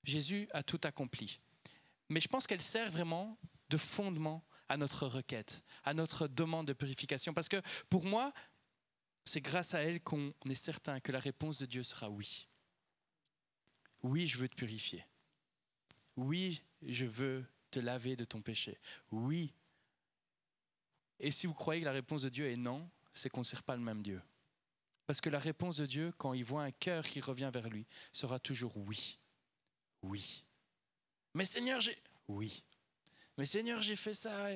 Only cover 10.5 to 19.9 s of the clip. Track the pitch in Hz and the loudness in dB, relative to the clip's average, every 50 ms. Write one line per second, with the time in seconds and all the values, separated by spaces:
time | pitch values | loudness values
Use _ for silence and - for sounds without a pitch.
10.5 | 135 127 - - 151 - - - 139 127 - - 131 131 123 139 131 - 151 156 | 0 2 2 0 -2 -4 -4 -4 -4 -2 -2 0 0 0 0 -2 -2 0 -2 -2
11.5 | 151 - 139 123 120 127 120 - - - 117 104 104 104 101 - - - - _ | 0 -2 -4 -2 -4 -2 -2 -2 -2 -2 -4 -6 -4 -4 -4 -4 -6 -6 -8 _
12.5 | - _ _ _ _ _ _ _ _ _ _ _ _ _ _ _ _ _ _ _ | -20 _ _ _ _ _ _ _ _ _ _ _ _ _ _ _ _ _ _ _
13.5 | _ _ _ - _ _ _ - _ - - 127 135 160 175 151 123 123 127 127 | _ _ _ -20 _ _ _ -20 _ -6 0 2 2 4 2 2 2 0 0 -2
14.5 | - - 123 104 110 107 - - - 85 - - _ _ _ _ _ _ _ _ | -2 -4 -4 -4 -2 -2 -4 -4 -4 -6 -12 -16 _ _ _ _ _ _ _ _
15.5 | _ _ _ _ _ _ _ _ - - _ - - 131 127 135 160 180 190 185 | _ _ _ _ _ _ _ _ -18 -18 _ -12 -6 -2 0 2 2 2 2 0
16.5 | 165 147 - _ _ _ 151 135 123 120 131 117 107 117 135 135 131 131 127 - | 0 -2 -8 _ _ _ -8 -4 -2 0 0 -2 0 0 0 0 0 -2 -6 -10
17.5 | _ _ _ _ - 135 120 120 127 127 117 131 131 120 117 - - 110 104 - | _ _ _ _ -2 0 0 0 0 0 0 -2 0 0 -2 -4 -4 -6 -4 -2
18.5 | 113 - - 107 - - - - - - - _ 107 110 117 135 156 170 170 143 | -2 -2 -2 -2 -6 -10 -12 -16 -16 -16 -8 _ -2 0 2 2 2 2 0 -2
19.5 | - _ _ _ _ _ _ _ | -6 _ _ _ _ _ _ _